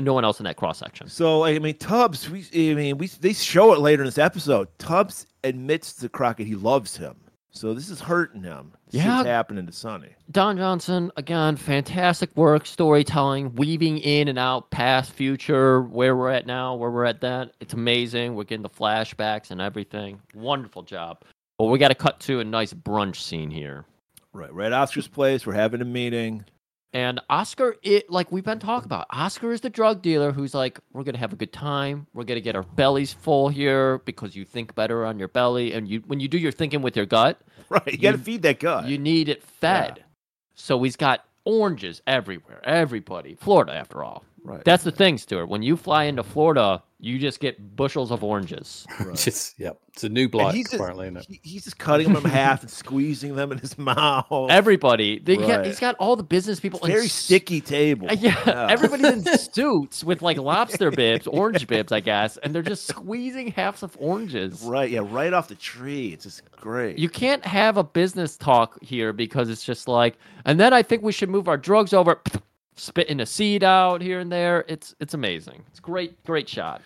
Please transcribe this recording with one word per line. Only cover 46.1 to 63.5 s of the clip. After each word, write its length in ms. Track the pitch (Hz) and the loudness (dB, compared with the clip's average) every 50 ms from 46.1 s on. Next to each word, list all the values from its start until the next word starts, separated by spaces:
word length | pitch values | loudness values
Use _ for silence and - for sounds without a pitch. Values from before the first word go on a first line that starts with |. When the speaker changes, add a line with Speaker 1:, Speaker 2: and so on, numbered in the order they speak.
| 143 123 110 | -2 -4 -6
Speaker 1:
Florida, 580 | - - 151 151 165 156 131 110 98 95 87 _ _ _ _ | -4 0 2 2 4 4 4 4 4 2 0 _ _ _ _
you 180 | - 113 123 131 | -8 -6 -4 -4
just 220 | 143 139 - - | -4 -4 -4 -4
get 340 | 147 135 - - 101 98 101 | -6 -6 -6 -8 -14 -10 -6
bushels 340 | 113 135 135 - 147 127 110 | -4 -4 -2 -2 -4 -4 -4
of 140 | 120 107 104 | -4 -4 -2
oranges. 640 | 104 107 101 95 80 87 - - - - - - - - - | -2 -2 -2 -4 -6 -10 -12 -14 -16 -18 -20 -18 -14 -10 -10
Speaker 2:
Right. 160 | 104 95 85 | -10 -8 -6
Speaker 3:
<laughs> 20 | |
Just, 420 | - - 117 - - - - - - | -4 -4 -4 -4 -4 -8 -10 -12 -10
yeah, 120 | 95 87 78 _ _ _ | -10 -10 -12 _ _ _
it's 160 | - - - | -14 -10 -8
a 40 | 107 | -4
new 140 | 107 127 131 | -2 0 0
Speaker 2:
And 80 | 120 | 0
Speaker 3:
block, 220 | - 110 101 95 92 | 2 2 2 2 0
Speaker 2:
he's 120 | 170 240 - | -2 -4 -4
just, 40 | 254 | -6
Speaker 3:
apparently, 320 | - 95 90 90 92 95 | -6 -6 -6 -8 -10 -12
isn't 100 | 95 90 | -12 -12
it? 80 | - - | -14 -16
Speaker 2:
he, 120 | - 190 - - | -18 -20 -20 -20
he's 220 | 160 180 202 - | -18 -18 -16 -16
just 120 | - - | -16 -16
cutting 340 | - - 156 147 151 160 202 190 | -6 0 2 2 4 4 4 4
them 100 | 151 147 | 4 2
in 60 | 165 | 2
half 300 | 131 135 135 135 135 - | 2 4 4 4 2 0
and 100 | - 117 | -2 -12
<laughs> 0 | |
squeezing 640 | - - - - 131 135 139 156 147 117 135 143 139 | -18 -16 -10 -4 -2 -2 0 -2 -2 -6 -6 -8 -4
them 160 | 139 139 143 | -4 -4 -4
in 60 | 135 | -6
his 200 | 135 - 139 - | -8 -10 -12 -10
mouth. 720 | - 143 131 123 151 151 147 139 131 - - 156 135 131 127 | -4 -2 0 2 2 2 2 2 2 0 -2 -2 0 4 6
Speaker 1:
Everybody. 720 | 160 196 202 226 196 180 - 131 120 110 107 104 104 - | 6 6 8 6 4 6 6 4 4 4 4 0 -2 -2
They 160 | - 165 190 | 0 2 2
got, 120 | 208 208 220 233 | 2 4 2 2
Speaker 2:
Right. 80 | 208 190 | 2 0
Speaker 1:
he's 140 | 196 202 - | -2 -4 -2
got 160 | 247 247 240 - | -2 -2 0 0
all 160 | 190 214 247 | 2 2 2
the 80 | 214 180 | 0 0
business 380 | - 175 185 185 214 202 - | 0 0 0 0 -2 -4 -4
people 180 | - 196 175 180 - | -4 -6 -6 -4 -2
in 60 | 165 | 0
Speaker 2:
Very 140 | 190 214 240 | 2 2 2
Speaker 1:
s-, 60 | 202 - | 0 -2
Speaker 2:
sticky 460 | - - - 185 190 185 - 175 151 | -2 2 4 4 4 4 2 -4 -4
table. 480 | - - 143 143 147 151 143 110 92 196 | -4 -2 0 2 4 4 2 0 0 -2
Speaker 1:
Uh, 40 | 220 | 0
yeah, 240 | 196 220 226 180 - - | 2 2 2 2 2 2
Speaker 2:
Yeah. 200 | 240 - 123 117 196 | 0 2 2 2 2
Speaker 1:
everybody's 360 | 214 240 311 294 285 262 277 294 254 220 165 | 4 4 4 2 2 4 4 4 4 2 2
in 100 | 349 320 | 2 2
Speaker 2:
<laughs> 0 | |
Speaker 1:
suits 680 | - - - - - 269 302 240 160 143 131 - - - | 2 0 0 -4 -2 0 2 2 2 0 -2 -8 -6 -4
with, 160 | 165 180 160 | -4 -2 0
like, 160 | 175 175 156 | 0 -2 0
lobster 520 | 139 131 143 160 202 240 226 - - 202 156 | 0 0 0 0 0 0 0 0 0 0 2
bibs, 380 | 135 135 120 113 113 117 - | 2 4 2 4 2 2 -2
orange 400 | - - 156 202 226 220 170 127 | -2 -2 0 0 2 0 0 0
bibs, 240 | - 117 110 104 - | 0 -2 -2 0 0
I 80 | 113 107 | -2 -2
guess, 380 | 90 113 104 101 107 110 - | 0 0 0 2 0 -2 -4
and 180 | - - 143 151 | -6 -8 -6 -4
they're 60 | 170 160 | -4 -4
just 240 | 185 208 - - | -4 -6 -6 -8
squeezing 640 | - 151 - - 185 220 247 247 262 254 262 254 233 | -10 -10 -10 -10 -10 -8 -8 -8 -8 -8 -8 -10 -8